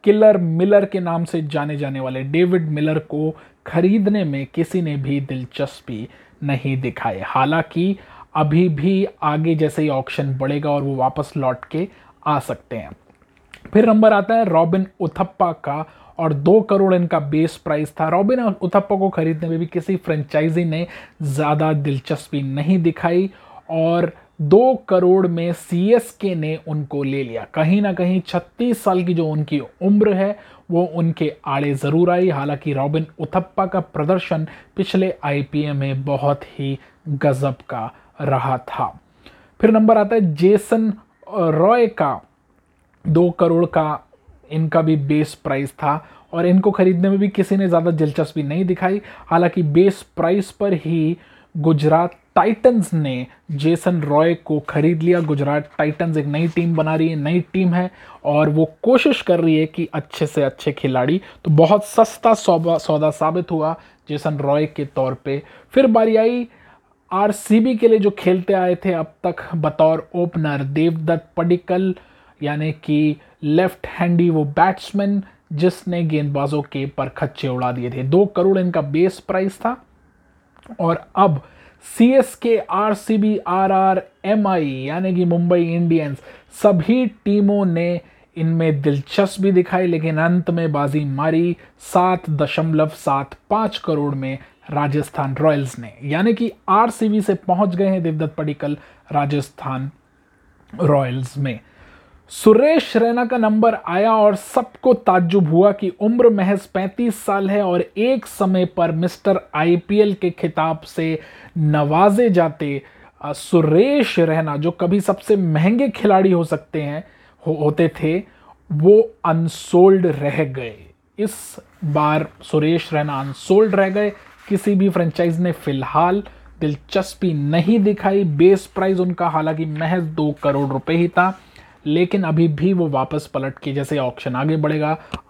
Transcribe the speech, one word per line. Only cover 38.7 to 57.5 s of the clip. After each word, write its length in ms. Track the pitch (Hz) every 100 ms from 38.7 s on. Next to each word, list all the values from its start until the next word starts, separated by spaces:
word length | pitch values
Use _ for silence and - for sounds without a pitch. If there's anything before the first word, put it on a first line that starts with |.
| - 117 - _ _ - - _ -
फिर 100 | 226
नंबर 280 | 220 220 220
आता 160 | 208
है 200 | 233 185
जेसन 580 | 147 180 202 - 226 220 208 _ _ -
रॉय 580 | 214 165 156 185 240 226
का। 320 | - 151 107 - _ _ _ _ _ _ _
दो 240 | - 156 175
करोड़ 340 | 170 170 170 175
का 340 | 170 156 147 - _ _ _ _
इनका 300 | 156 160 165
भी 120 | 160 156
बेस 380 | 139 151 151
प्राइस 380 | - - 135 143
था 220 | - 151 151 - - _
और 140 | 170 175
इनको 240 | 185 202
खरीदने 380 | 190 185 175 196
में 80 | 196
भी 100 | 202
किसी 280 | 202 190 196
ने 100 | 190
ज़्यादा 220 | 170 165
दिलचस्पी 520 | 160 151 147 151 160
नहीं 220 | 143 160
दिखाई। 360 | 185 180 185 202 - - -
हालांकि 360 | 165 175 185
बेस 400 | 156 151 196 190 - -
प्राइस 340 | 165 202 190
पर 220 | - 202
ही 420 | 175 156 165 156 170 - _ _
गुजरात 600 | 165 156 156 151 156 170 - _
टाइटंस 580 | - 190 220 254 233 185
ने 320 | 165 147 127 127 _ -
जेसन 500 | 147 156 165 - 175
रॉय 320 | 147 147 165
को 260 | 165 - 151
खरीद 420 | 147 156 156 165
लिया। 180 | 165 175
गुजरात 500 | 156 143 139 147 147 -
टाइटंस 380 | 151 151 170 156
एक 100 | 143
नई 220 | 147 165
टीम 260 | 170 170 160
बना 180 | 156
रही 140 | 160 160
है, 80 | 156
नई 240 | 147 180
टीम 320 | 175